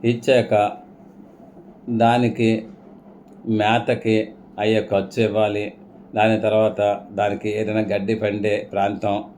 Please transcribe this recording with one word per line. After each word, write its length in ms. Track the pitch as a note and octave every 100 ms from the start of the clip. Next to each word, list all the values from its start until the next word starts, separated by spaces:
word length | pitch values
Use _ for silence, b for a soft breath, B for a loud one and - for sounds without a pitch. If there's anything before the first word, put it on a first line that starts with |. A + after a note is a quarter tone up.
| A#2
ఇచ్చాక 640 | A#2 - B2+ G#2+ G#2 G#2 - - - - - - - - - - - -
దానికి 760 | A2+ A#2 B2 A#2+ - A2+ A2 - - - - - - - - -
మేతకి 800 | A2 G#2 A#2 A2+ A2+ A2+ A2 A2 - - -
అయ్యే 280 | G#2+ A2 F#2+
ఖర్చు 320 | G2 F#2+ -
ఇవ్వాలి. 500 | A2 G#2 G#2+ G#2 G#2 - - - - G#2+
దాని 240 | A2 G#2+
తర్వాత 640 | G#2+ G#2+ G#2+ G2+ G2+ G2+ -
దానికి 380 | G2+ G#2 G2 G#2+ G#2
ఏదైనా 220 | G#2+ G#2+
గడ్డి 360 | G#2 G2+ G2 A2
పండే 520 | G#2+ G2+ G#2 G#2 -
ప్రాంతం 520 | G2 G2 G2 G#2 G2+ -